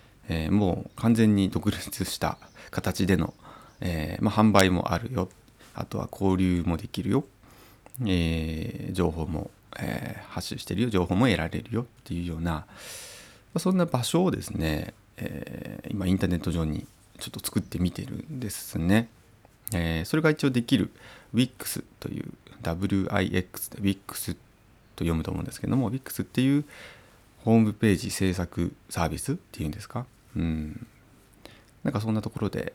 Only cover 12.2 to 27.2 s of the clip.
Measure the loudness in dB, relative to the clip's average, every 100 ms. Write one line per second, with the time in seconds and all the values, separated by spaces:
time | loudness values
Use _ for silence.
12.2 | -4 -2 -2 -2 -6 -16 -16 -16 -16 -18
13.2 | -20 -20 -8 -2 2 2 2 0 2 2
14.2 | 2 0 -2 -2 0 -2 -4 -12 -18 -10
15.2 | -8 -8 -10 -12 -10 -10 -8 -2 2 2
16.2 | 2 0 0 0 0 -2 -8 -16 -20 -16
17.2 | -12 -8 -4 -2 -2 0 -2 -2 -8 -8
18.2 | -10 -8 -8 -8 -8 -2 4 4 2 -6
19.2 | -20 -20 -20 _ -4 -2 0 -2 0 2
20.2 | 2 2 2 2 4 2 2 -4 -20 -20
21.2 | -2 0 0 -2 -10 -8 -10 -10 -8 -6
22.2 | -8 -12 -20 -8 -4 -2 0 2 2 0
23.2 | 2 0 -2 -6 -12 -2 0 0 -4 -10
24.2 | -8 -8 -12 _ _ _ _ -4 0 0
25.2 | -2 -4 -6 -6 0 0 0 -2 -6 -6
26.2 | -4 0 2 2 0 -10 -20 -20 -20 -20